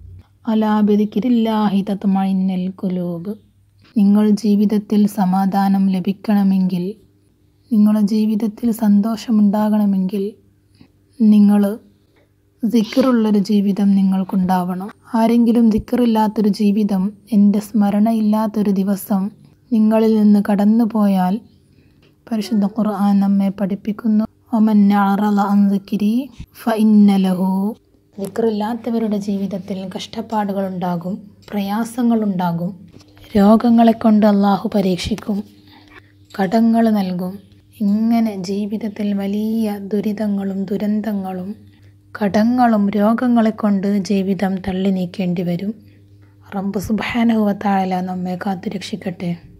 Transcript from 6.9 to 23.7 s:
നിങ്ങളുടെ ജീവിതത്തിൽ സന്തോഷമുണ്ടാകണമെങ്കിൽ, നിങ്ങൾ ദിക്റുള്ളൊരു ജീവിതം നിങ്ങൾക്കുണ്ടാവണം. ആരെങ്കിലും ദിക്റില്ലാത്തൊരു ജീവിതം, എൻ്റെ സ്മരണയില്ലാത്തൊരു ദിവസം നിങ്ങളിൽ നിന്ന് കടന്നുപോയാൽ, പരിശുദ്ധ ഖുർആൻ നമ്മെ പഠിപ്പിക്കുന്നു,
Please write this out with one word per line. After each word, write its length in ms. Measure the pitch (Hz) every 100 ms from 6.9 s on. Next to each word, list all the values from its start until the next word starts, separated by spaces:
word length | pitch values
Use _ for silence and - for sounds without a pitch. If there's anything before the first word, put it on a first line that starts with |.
| - _ _ _ _ _ _ -
നിങ്ങളുടെ 300 | 214 208 214
ജീവിതത്തിൽ 720 | 202 214 214 214 226 214 233
സന്തോഷമുണ്ടാകണമെങ്കിൽ, 1500 | 220 214 202 214 220 - 214 208 208 214 214 208 190 185 202 196 240 _ _ _ _ _ _ _ -
നിങ്ങൾ 420 | 214 214 202 208 202 220 _ _ _ _ _ _ _ -
ദിക്റുള്ളൊരു 760 | 226 233 208 269 262 240 214 208
ജീവിതം 520 | 185 208 202 196 202
നിങ്ങൾക്കുണ്ടാവണം. 960 | 196 190 190 190 196 180 185 180 180 202 - -
ആരെങ്കിലും 560 | 233 226 233 233 233 233
ദിക്റില്ലാത്തൊരു 800 | 214 - 247 240 220 214 220 208
ജീവിതം, 640 | 196 208 202 208 196 190 - -
എൻ്റെ 260 | 202 202 202
സ്മരണയില്ലാത്തൊരു 1120 | - 226 202 208 220 226 214 214 220 214 208
ദിവസം 600 | 196 190 196 - 196 196 - - _ -
നിങ്ങളിൽ 500 | 226 214 220 220 220
നിന്ന് 200 | 208 208 202
കടന്നുപോയാൽ, 840 | 202 208 226 233 220 208 190 180 208 - _ _ _ _ _ _ _ -
പരിശുദ്ധ 380 | 220 208 214
ഖുർആൻ 560 | 196 208 208 196 202 202
നമ്മെ 280 | 196 196 196
പഠിപ്പിക്കുന്നു, 760 | 190 196